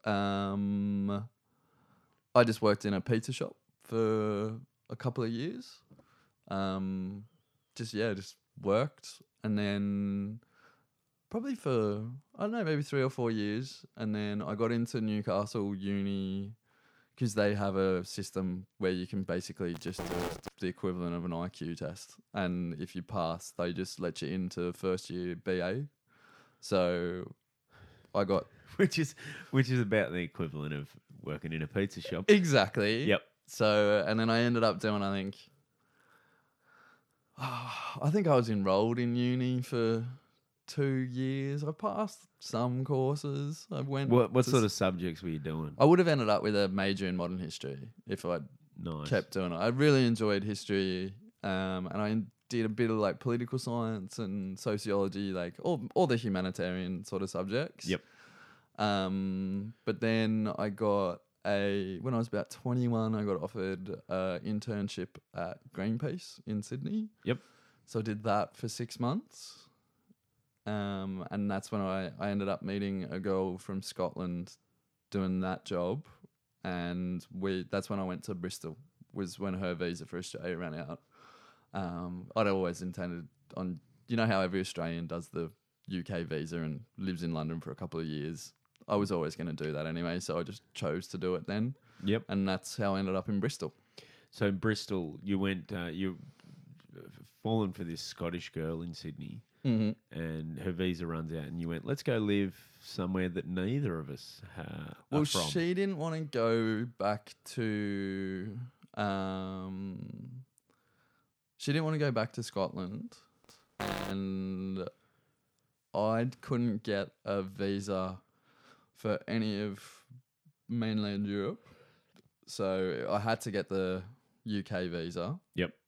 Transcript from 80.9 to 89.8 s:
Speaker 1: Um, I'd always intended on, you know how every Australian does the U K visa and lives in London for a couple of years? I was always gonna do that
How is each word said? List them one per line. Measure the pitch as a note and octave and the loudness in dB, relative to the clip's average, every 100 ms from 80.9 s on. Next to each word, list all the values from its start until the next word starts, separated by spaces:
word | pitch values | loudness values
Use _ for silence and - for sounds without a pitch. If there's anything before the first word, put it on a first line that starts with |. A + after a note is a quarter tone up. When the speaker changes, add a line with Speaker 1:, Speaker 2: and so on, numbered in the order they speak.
| E2+ _ _ - - - _ _ | -12 _ _ -20 -20 -20 _ _
Speaker 1:
Um, | F#2+ F2+ F2 F2+ F2+ F#2 A2+ | -6 -6 -6 -8 -8 -4 2
I'd | G#2 | 4
always | G2 F2+ F2 | 4 2 0
intended | F#2 F2+ F2+ E2+ D#2 _ _ - | -6 -4 -6 -6 -10 _ _ -6
on, | F#2 F2+ _ _ - | -4 -6 _ _ -4
you | A#2 | 2
know | A2+ | 4
how | G2 | 4
every | F#2 F#2+ | 4 2
Australian | F#2 - E2+ E2+ E2+ | 0 -2 -2 -2 -4
does | F2 E2 | -6 -4
the | E2 D#2+ - _ _ - | -4 -4 -8 _ _ -6
U | F#2 | -6
K | E2+ F#2 | -2 -4
visa | D#2+ D#2+ D#2+ E2+ | -2 -2 -2 -2
and | D#2 D2 - - | -2 -4 -10 -6
lives | F#2+ F2 | -4 -2
in | E2+ | -2
London | D#2+ D#2 E2 | -2 -2 -4
for | D2+ | -6
a | |
couple | C2 F2+ E2 | -8 -6 -4
of | E2 | -4
years? | D2+ D2+ D#2+ - _ _ _ - | -4 -4 -6 -12 _ _ _ 0
I | G#2 | 2
was | G2+ | 2
always | F2+ D#2 - | 2 0 -2
gonna | E2+ | -6
do | D#2 D#2 | -4 -2
that | D2 | -2